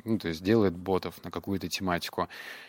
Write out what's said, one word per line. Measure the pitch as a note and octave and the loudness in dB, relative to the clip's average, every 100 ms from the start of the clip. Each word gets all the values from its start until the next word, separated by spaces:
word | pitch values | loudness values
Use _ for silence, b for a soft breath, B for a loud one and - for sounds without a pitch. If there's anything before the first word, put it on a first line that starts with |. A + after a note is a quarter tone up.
ну, | A2 G#2+ | -2 -2
то | E2+ | 0
есть | D#2+ | 0
делает | F2+ A2+ G2 F2 | 4 6 6 2
ботов | F2+ F#2 F2 - | 0 0 0 -8
на | - | -8
какую-то | - - G2 F2 | -6 -2 -2 -2
тематику. | - F#2+ E2+ - - F2 B B B | -2 0 0 -2 -4 -4 B B B